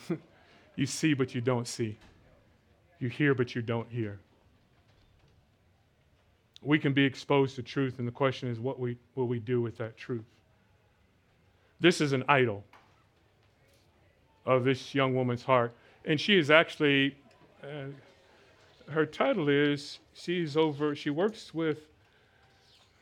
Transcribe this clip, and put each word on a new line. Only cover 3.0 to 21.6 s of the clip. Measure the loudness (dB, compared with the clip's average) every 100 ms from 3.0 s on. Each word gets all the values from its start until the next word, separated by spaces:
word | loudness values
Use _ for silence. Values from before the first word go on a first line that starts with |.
| -8
hear, | 0 0
but | 2 -2 -4
you |
don't | -4 -4 -4
hear. | -6 -6 -8 _ _ _ _ _ _ _ _ _ _ _ _ _ _ _ _ _ _ _ _ _ _ _ -12
We | 0 2
can | 2
be | 2
exposed | 2 0 0 2 2 -2
to |
truth, | -8 -4 -4 -4
and | -8
the |
question | -2 -2 -2 -6
is, | -4
what | -6 -4
we, | -6 -8 _ -6
will | -4
we | -4
do | -2 -2
with | -2 -6
that | -10 -10
truth? | -8 -8 -8 _ _ _ _ _ _ _ _ _ _ _ _ _ _ _
This | 2 4
is | 0
an | 0 2
idol | 4 4 0 -12 -20 _ _ _ _ _ _ _ _ _ _ _ _ _ _ _ _ 0
of | 2
this | 2 -2 -2
young | 0 2 2
woman's | 0 -2
heart. | 2 2 2 -4 -20 _ -2
And | -2
she | 4 4
is | 8
actually, | 6 6 2 2 4 2 -2 -20 _ -20 -20
uh, | -16 -12 -12 -16 -20 _ _ -20 -20 _ _ _ -6
her | -2 -2
title | 0 0 2 2
is, | 2 2 0 -6 -18 _
she's | -12 -6 -4 0 0
over, | 0 0 -4 -2
she | -4
works | 0 -2 -2 -10
with, | -4